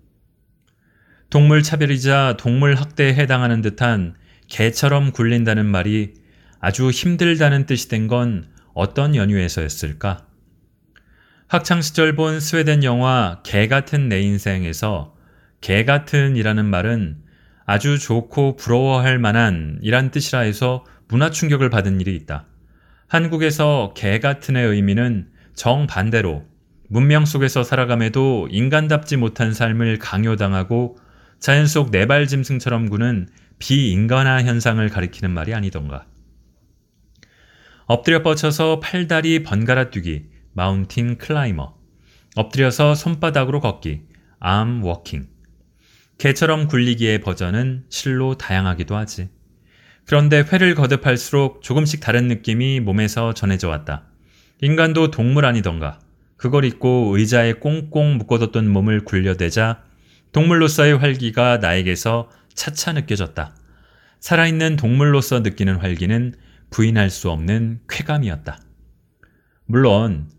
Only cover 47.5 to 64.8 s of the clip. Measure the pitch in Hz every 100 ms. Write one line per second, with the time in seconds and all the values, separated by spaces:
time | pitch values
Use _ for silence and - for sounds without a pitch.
47.5 | 107 131 127 - - 135 127 131 131 -
48.5 | 95 95 85 87 104 107 - 92 - _
49.5 | _ _ _ _ _ - 147 147 147 147
50.5 | 185 185 151 131 139 139 123 - 143 135
51.5 | - - 131 151 151 - 120 123 107 -
52.5 | 110 131 131 104 101 107 117 117 110 98
53.5 | 92 87 76 76 71 - _ _ _ _
54.5 | _ 139 156 160 160 156 151 117 139 135
55.5 | 117 92 82 73 - _ _ _ _ 123
56.5 | 143 131 - 127 123 110 98 110 120 117
57.5 | 113 147 156 151 151 147 131 101 117 113
58.5 | 117 107 101 107 107 104 95 92 90 85
59.5 | 113 113 113 _ _ _ _ _ 151 165
60.5 | 165 160 156 147 143 143 131 120 113 123
61.5 | 120 87 92 92 87 113 117 117 _ _
62.5 | - 156 151 - 151 151 101 82 - 73
63.5 | - - _ _ _ _ _ - 170 165
64.5 | 160 160 151